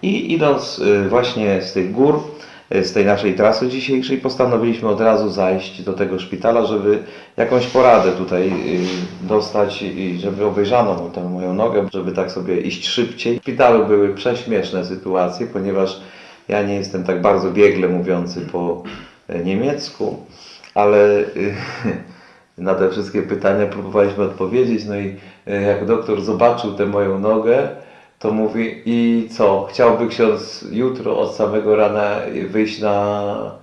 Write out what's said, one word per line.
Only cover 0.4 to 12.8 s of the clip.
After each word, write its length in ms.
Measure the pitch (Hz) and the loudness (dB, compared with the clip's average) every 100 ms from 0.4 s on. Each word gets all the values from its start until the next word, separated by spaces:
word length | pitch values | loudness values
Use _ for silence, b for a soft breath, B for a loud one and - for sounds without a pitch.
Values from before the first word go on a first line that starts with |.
| 151 139 - - | 2 2 -2 -2
y, 300 | 101 104 98 | 2 4 4
właśnie 520 | 117 123 - 107 95 | 2 0 0 0 0
z 120 | 92 | -2
tych 180 | 101 90 | -4 -2
gór, 280 | 107 139 151 - B B B B 98 | 2 4 4 -2 B B B B -2
y, 100 | 92 | 0
z 80 | |
tej 120 | 113 98 | 2 2
naszej 280 | 98 104 | 2 0
trasy 340 | 95 107 - 127 | 4 4 4 -2
dzisiejszej, 500 | 131 131 131 127 131 | -4 -2 -2 0 -2
postanowiliśmy 720 | 135 - 123 117 117 113 113 | -2 0 2 2 2 0 0
od 120 | 101 | 2
razu 280 | 110 110 110 | 4 4 2
zajść 520 | 92 92 95 - - | 0 0 0 -4 -10
do 120 | 92 | -8
tego 260 | 92 101 92 | -2 -2 -2
szpitala, 460 | 90 92 113 117 104 | -6 -2 2 2 2
żeby 340 | 107 101 107 B B B - | 0 2 0 B B B -4
jakąś 300 | 110 123 - | 0 2 2
poradę 440 | 127 127 113 92 | 4 6 6 6
tutaj, 360 | 92 90 92 92 | 0 -2 0 0
y, 800 | 92 - 87 90 92 90 - 92 | 0 -2 -2 -2 -4 -8 -10 0
dostać 540 | 107 104 107 101 - | 0 2 0 0 -2
i 380 | 101 - 95 87 | -8 -6 -4 -4
żeby 260 | 98 92 104 | -4 0 0
obejrzano 500 | 95 101 123 110 90 85 | 2 2 2 2 0 -4
tę 160 | 90 90 | -6 -6
moją 240 | 90 92 | -6 -4
nogę, 340 | 92 113 104 98 | 0 0 0 -2
żeby 180 | 98 90 | -4 -4
tak 200 | 92 92 | -4 -4
sobie 300 | - 92 90 | -4 -4 -2
iść 260 | 87 87 | -2 -6